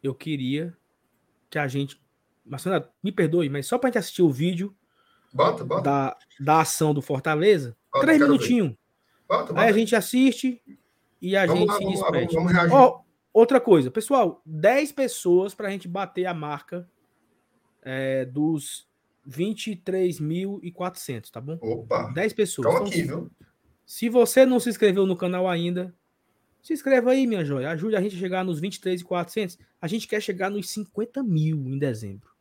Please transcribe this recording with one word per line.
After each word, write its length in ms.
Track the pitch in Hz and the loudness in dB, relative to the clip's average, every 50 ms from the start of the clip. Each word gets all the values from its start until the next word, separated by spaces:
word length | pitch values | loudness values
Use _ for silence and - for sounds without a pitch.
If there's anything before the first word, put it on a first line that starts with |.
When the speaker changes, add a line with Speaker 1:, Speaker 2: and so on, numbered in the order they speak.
Speaker 1:
eu 120 | - 139 131 | -6 -6 -8
queria 600 | _ - 156 151 139 127 127 139 147 165 175 170 _ _ _ _ _ _ _ _ _ _ _ _ _ _ _ | _ -8 -6 -6 -4 -4 -4 -4 -4 -6 -8 -12 _ _ _ _ _ _ _ _ _ _ _ _ _ _ _
que 80 | - 156 | -6 -4
a 100 | 147 135 | -4 -4
gente, 320 | 123 139 139 139 - _ _ _ _ _ _ _ _ _ _ | -4 -4 -6 -6 -10 _ _ _ _ _ _ _ _ _ _
Marcelo, 360 | - 139 135 - 180 190 156 - _ _ _ | -14 -14 -8 -4 -2 -2 -2 -4 _ _ _
me 100 | - 202 | -8 -6
perdoe, 380 | 190 - 175 156 165 175 165 139 | 0 0 0 2 2 0 -2 -2
mas 160 | 139 143 139 | -4 -6 -4
só 100 | - 240 | -2 -2
pra 120 | 240 262 254 | 0 0 0
gente 100 | 240 226 | 0 -2
assistir 240 | 170 - - - | -4 -4 0 2
o 80 | 180 160 | 2 2
vídeo 440 | 131 127 160 180 185 170 190 202 _ _ _ _ _ _ _ _ _ _ _ _ - | 2 0 -2 -2 -2 -4 -6 -8 _ _ _ _ _ _ _ _ _ _ _ _ 0
Speaker 2:
Bota, 300 | - 196 220 214 - - | 2 2 2 0 -2 -6
bota. 180 | 131 151 139 | -4 -4 -2
Speaker 1:
da, 340 | 135 139 139 139 135 127 - _ _ _ _ _ | 0 0 0 0 -2 -4 -6 _ _ _ _ _
da 200 | 139 143 151 160 | 0 2 4 4
ação 320 | 156 - - - 160 151 147 | 4 0 0 0 0 0 0
do 80 | 143 | -2
Fortaleza, 760 | 131 - 147 135 - 160 156 151 170 208 208 160 135 120 113 _ _ _ | -2 -4 -6 -4 -2 -2 -2 2 4 4 2 2 0 -8 -14 _ _ _
Speaker 2:
Bota, 120 | - 277 277 | -2 4 6
Speaker 1:
três 140 | 311 320 285 | 6 8 8
Speaker 2:
quero 120 | 294 285 | 6 6
ver. 80 | 277 269 | 4 4
Speaker 1:
minutinhos. 360 | - - 247 240 196 139 113 _ _ _ _ _ _ _ _ _ _ - | 4 2 2 2 2 0 -2 _ _ _ _ _ _ _ _ _ _ -2
Speaker 2:
Bota, 240 | 190 - - - | -2 -2 -2 -2
bota 80 | 175 170 | 0 2
Speaker 1:
Aí 60 | 214 | 4
a 20 | 233 | 4
Speaker 2:
aí. 100 | 202 220 | 4 2
Speaker 1:
gente 160 | 226 214 233 | 2 2 0
assiste 680 | 220 - - - 254 262 269 247 - - 262 240 - _ - - _ _ _ _ _ _ _ _ _ | 0 0 0 2 4 4 4 2 2 -4 -6 -6 -6 _ -20 -20 _ _ _ _ _ _ _ _ _
e 160 | 180 180 190 | -6 -2 2
a 100 | 196 190 | 2 4
Speaker 2:
Vamos 140 | 165 160 - | 4 4 4
Speaker 1:
gente 80 | - - | 4 2
Speaker 2:
lá, 60 | 208 | 2
Speaker 1:
se 80 | 202 196 | 0 -2
Speaker 2:
vamos 160 | 190 185 190 | -4 -4 -2
lá, 100 | 190 170 | -2 -2
Speaker 1:
despede. 240 | - - 120 - 160 | 0 -2 -2 0 -2
Speaker 2:
vamos, 180 | 160 170 180 | 0 2 2
vamos 180 | 175 180 233 262 | 4 4 4 6
reagir. 40 | 240 | 8
Speaker 1:
Ó, 260 | 277 254 262 - - _ _ _ _ _ _ | 8 8 8 6 -2 _ _ _ _ _ _
outra 280 | _ 214 233 233 269 247 | _ 6 6 6 4 2
coisa, 300 | 247 240 190 156 131 127 | 6 6 6 6 6 2
pessoal, 520 | - 220 214 - 277 262 214 170 - _ _ | -4 -6 -2 0 2 2 2 0 -2 _ _
dez 480 | 156 160 151 156 202 247 277 302 294 | -14 -8 2 2 4 4 4 0 -2
pessoas 640 | - - 269 233 - - - 180 175 185 190 202 - | -4 -4 -4 -4 -4 -4 0 2 2 2 2 -2 -8
pra 160 | - 214 196 | -8 -8 -8
gente 180 | 196 190 - 180 | -8 -8 -10 -10
bater 380 | 170 196 196 185 _ 185 180 | -8 -8 -8 -6 _ -6 -4
a 80 | 185 175 | -4 -4
marca, 540 | 160 151 147 147 143 - - 175 180 175 175 _ _ _ _ _ _ _ _ _ _ _ _ _ _ _ _ _ _ | -6 -8 -8 -10 -10 -12 -12 -12 -12 -14 _ _ _ _ _ _ _ _ _ _ _ _ _ _ _ _ _ _ _
é, 420 | _ 131 131 135 135 135 135 135 131 | _ -10 -8 -6 -4 -2 -2 -4 -4
dos 600 | 131 127 143 151 160 160 147 139 - - - _ _ _ _ _ _ _ _ _ | -4 -4 -2 0 0 0 -2 -6 -10 -16 -16 _ _ _ _ _ _ _ _ _
vinte 460 | 139 123 143 180 214 220 - - 220 | -16 -6 -6 -4 -4 -4 -8 -8 -10
e 60 | 202 | -10
três 420 | 175 _ - 185 190 185 180 160 139 | -8 _ -6 -2 -2 -2 -2 -2 -4
mil 420 | 151 151 160 175 190 196 202 190 | -6 -4 -4 -4 -4 -6 -8 -10
e 80 | 156 175 | -12 -14
quatrocentos, 580 | 175 - 180 180 180 - - - 127 110 - - | -10 -8 -10 -10 -8 -10 -12 -10 -10 -12 -12 -14
tá 100 | _ 117 | _ -14
bom? 180 | 123 143 165 165 | -12 -12 -12 -8
Speaker 2:
Opa. 500 | - 110 113 - 113 - 120 113 117 110 120 | -6 -6 -6 -6 -4 -4 -2 -2 -2 -4 -4
Speaker 1:
Dez 180 | 160 196 220 | -2 -2 -2
pessoas. 340 | 214 - 208 - - - 123 | 0 -2 -2 -2 -2 -2 0
Speaker 2:
Tamo 220 | 117 - 175 202 202 | 2 2 2 0 0
Speaker 1:
Então, 0 | |
Speaker 2:
aqui, 140 | 190 170 | -2 -2
viu? 280 | 165 135 151 170 170 - _ _ _ _ _ _ _ _ _ _ _ | -2 -2 -6 -8 -10 -12 _ _ _ _ _ _ _ _ _ _ _
Speaker 1:
se 220 | _ - - 226 233 | _ -10 -6 -4 2
você 360 | 226 247 233 233 - 262 262 | 4 4 4 6 6 6 6
não 160 | 254 254 240 | 6 6 2
se 80 | - 240 | 0 -2
inscreveu 380 | 202 - 220 202 180 202 196 | 0 2 2 2 4 2 2
no 100 | 190 180 | 0 0
canal 320 | 175 185 180 180 180 185 185 | -2 -2 -4 -2 -2 -2 -2
ainda, 460 | 175 170 170 175 175 180 180 185 - _ _ _ _ _ _ _ _ _ _ _ _ _ | -2 -2 -2 -2 -4 -4 -6 -8 -12 _ _ _ _ _ _ _ _ _ _ _ _ _
se 100 | _ - | _ -8
inscreva 380 | 320 285 - 269 269 254 240 247 | -8 -4 0 2 2 4 4 4
aí, 160 | 262 269 269 | 2 4 2
minha 180 | 240 220 190 160 | 2 0 -2 -2
joia. 260 | 143 143 131 127 147 | -2 -2 -2 -2 -4
Ajude 260 | 165 156 175 220 214 | -6 -4 -4 -2 0
a 40 | 196 | 0
gente 160 | 185 214 190 | -2 -2 -4
a 20 | 175 | -6
chegar 260 | 190 180 180 185 185 | -6 -4 -4 -2 -2
nos 160 | 185 170 147 | -2 -4 -4
vinte 160 | 165 202 - | -6 -8 -8
e 40 | - | -6
três 200 | - 190 180 175 | -6 -4 -4 -4
e 40 | 175 | -6
quatrocentos. 540 | - 185 175 170 175 - 220 208 180 - _ _ _ _ _ | -4 -4 -4 -4 -4 -6 -6 -6 -6 -10 _ _ _ _ _
A 60 | - | -8
gente 220 | 160 196 226 220 - | -6 -6 -6 -6 -6
quer 120 | - 214 | -6 -6
chegar 300 | 214 - 190 180 190 190 | -4 -6 -6 -4 -4 -4
nos 200 | 202 208 180 - | -4 -6 -8 -8
cinquenta 520 | - 214 208 _ _ 202 220 233 _ 277 | -10 -10 -12 _ _ -8 -8 -6 _ -6
mil 360 | 269 220 170 156 156 156 160 151 131 127 | -4 -2 0 0 0 -2 -2 -4 -6 -6
em 100 | 135 139 | -6 -4
dezembro. 520 | 147 139 117 110 110 98 98 101 _ _ _ _ | -4 -4 -6 -6 -10 -14 -14 -16 _ _ _ _